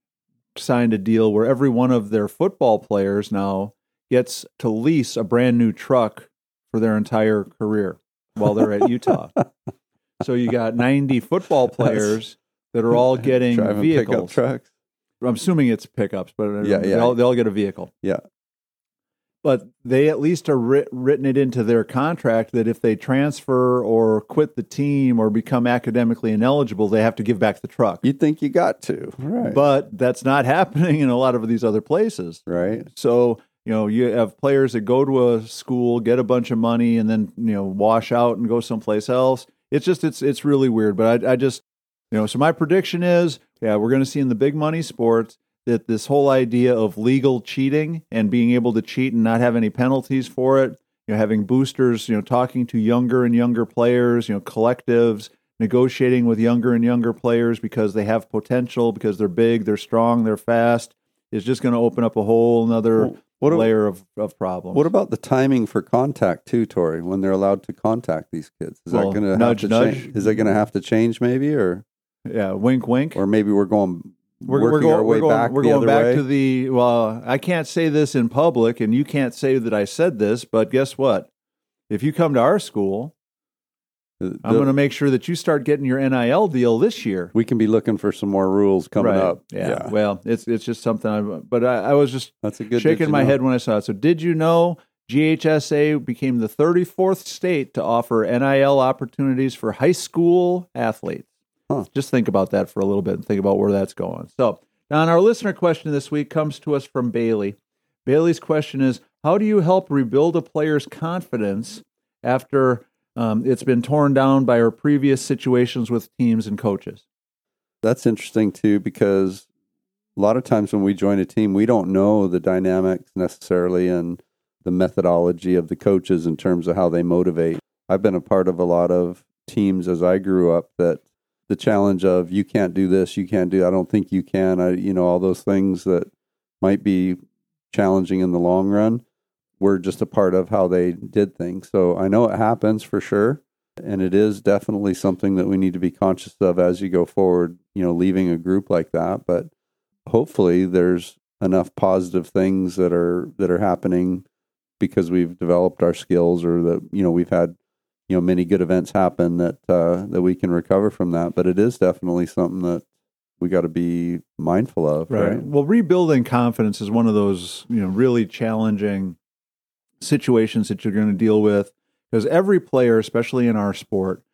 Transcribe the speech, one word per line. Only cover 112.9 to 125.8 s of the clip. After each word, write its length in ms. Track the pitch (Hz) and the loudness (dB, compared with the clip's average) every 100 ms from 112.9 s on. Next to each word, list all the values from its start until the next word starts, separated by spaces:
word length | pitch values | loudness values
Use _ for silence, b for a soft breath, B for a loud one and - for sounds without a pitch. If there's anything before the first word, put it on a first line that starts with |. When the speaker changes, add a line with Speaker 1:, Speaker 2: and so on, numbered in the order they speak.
| _ _ - | _ _ -4
Speaker 1:
um, 280 | 113 107 127 | -2 0 0
it's 180 | 123 | -2
been 180 | - 120 | 0 0
torn 320 | 120 147 143 | 2 2 2
down 320 | 135 135 135 127 | 4 4 2 4
by 140 | 120 | 4
her 120 | 117 | 2
previous 500 | - 147 147 139 131 | 0 0 2 2 0
situations 720 | - 131 131 123 123 131 113 | -2 -4 0 2 0 -2 -4
with 180 | 117 - - | -4 -6 -2
teams 300 | 123 113 104 | 0 0 -2
and 100 | 101 | -4
coaches?" 480 | 110 98 - - _ _ _ _ _ _ _ - | -2 -4 -8 -18 _ _ _ _ _ _ _ -4
Speaker 2:
That's 220 | 110 123 127 | -2 0 0
interesting, 480 | 107 - 113 107 | -2 -4 0 0
too, 260 | - 107 101 | 0 0 0
because 640 | 98 - 101 98 95 98 _ _ _ _ _ _ _ - | -2 -2 2 2 0 -4 _ _ _ _ _ _ _ -2
a 40 | |
lot 160 | 104 120 | 0 0
of 80 | - | 0
times 260 | 113 104 | -2 0
when 120 | 104 | 0
we 100 | 98 | 0
join 260 | 95 101 101 | 0 0 0
a 60 | 90 | -2
team, 280 | - 107 | -2 0
we 120 | 98 113 | 2 2
don't 240 | 117 92 | 0 0
know 380 | 95 101 107 95 | 2 2 2 2
the 120 | 90 | 0
dynamics 720 | 92 92 92 92 92 90 - | -2 -2 0 0 0 -4 -8
necessarily 760 | 95 90 - - 90 90 90 90 | -6 -6 -6 -4 -2 0 0 0
and 340 | 90 85 85 _ _ _ _ | -2 -4 -10 _ _ _ _
the 80 | 92 | -4
methodology 840 | 90 90 - 90 87 87 85 90 90 | 0 0 0 2 2 0 -2 0 0
of 120 | 82 | -2
the 80 | |
coaches 500 | - | -4